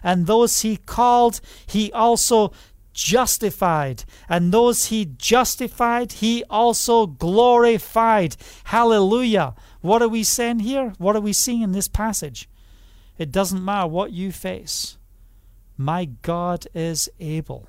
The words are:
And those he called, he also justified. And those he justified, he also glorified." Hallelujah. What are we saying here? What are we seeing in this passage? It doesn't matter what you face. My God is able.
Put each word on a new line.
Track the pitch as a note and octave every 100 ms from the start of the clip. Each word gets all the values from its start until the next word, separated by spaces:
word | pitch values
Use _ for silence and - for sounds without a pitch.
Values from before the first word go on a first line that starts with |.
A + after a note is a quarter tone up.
And | F#3 F3+ E3+
those | A3+ A#3 -
he | A3 G#3+
called, | - - B3 A#3+ A#3+ A3+ - - -
he | G3+ G#3
also | - A#3 A#3 - A3+ G3+ - - _ -
justified. | - - A3+ B3 - G#3 - F#3 D#3 C#3 B2 - - -
And | E3+ F3
those | G#3+ A#3+ A#3 -
he | A3 F3+
justified, | B2+ - A#3 A#3 - A#3+ - A#3+ A#3+ B3
he | - A3 A#3 -
also | G#3 A#3 A3+ - A#3 G#3
glorified." | C#3 E3+ G3 B3 A#3+ A#3 A3 - A3 A3+ G#3+ E3 - - -
Hallelujah. | - A3+ A#3 A3 F#3+ A#3 B3 G3+ C#3 A2+ - -
What | E3+ A3+
are | A#3
we | A3+
saying | G#3+ - A#3 A#3
here? | G#3+ C4+ B3 F#3+
What | F#3 G#3+
are |
we | G#3
seeing | G3 - A#3
in | G#3+
this | F#3+ -
passage? | - A3 G3+ D3+ A#2+ - _ - - - - _ -
It | D#3
doesn't | F3+ F#3+ F#3+
matter | F#3+ G3+ F3
what | E3 G#3
you | F3 F#3+
face. | F3 F#3 F#3 - - - - _ _ - _ _ - _ -
My | C#3 E3+
God | E3 A2+ - E3+ F3 F3 -
is | E3+ E3 D#3 - _
able. | D#3+ D#3 D#3+ B2+